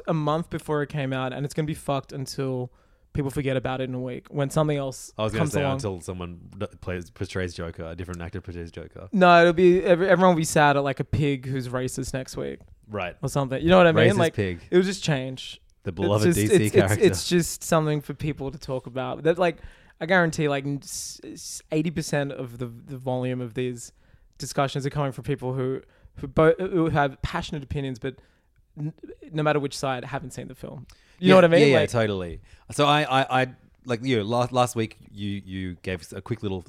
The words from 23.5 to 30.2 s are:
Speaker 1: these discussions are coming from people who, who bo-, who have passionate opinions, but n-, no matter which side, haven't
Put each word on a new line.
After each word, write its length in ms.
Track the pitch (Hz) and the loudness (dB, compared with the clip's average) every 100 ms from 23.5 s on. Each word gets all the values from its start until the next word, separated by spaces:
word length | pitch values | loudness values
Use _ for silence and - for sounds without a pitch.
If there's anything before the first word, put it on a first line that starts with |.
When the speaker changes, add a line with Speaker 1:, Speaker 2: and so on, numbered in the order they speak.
| 113 | -6
Speaker 1:
these 360 | 127 120 - _ _ _ _ - | -6 -6 -14 _ _ _ _ -14
discussions 480 | 131 - 139 143 135 | -8 -2 -2 -2 -4
are 40 | |
coming 220 | 143 139 | -4 -4
from 120 | 127 123 | -4 -6
people 280 | 143 127 | -6 -4
who, 280 | 131 127 131 - _ - - | -4 -4 -6 -10 _ -20 -14
who 100 | 139 | -4
bo-, 260 | 147 160 165 | 4 6 6
who 300 | 185 190 160 | 2 0 2
have 320 | 160 143 131 | 2 0 -2
passionate 400 | - 170 - 151 | -8 -6 -6 -8
opinions, 360 | 131 147 135 123 | -6 -6 -6 -6
but 160 | 135 127 _ _ _ _ _ - | -8 -10 _ _ _ _ _ -10
n-, 160 | 151 - - - 285 | -10 -10 -20 -20 -10
no 120 | 156 | -4
matter 160 | 151 147 | 0 0
which 180 | 139 - | -2 -6
side, 260 | 139 127 | -6 -6
haven't 280 | 127 139 | -6 -10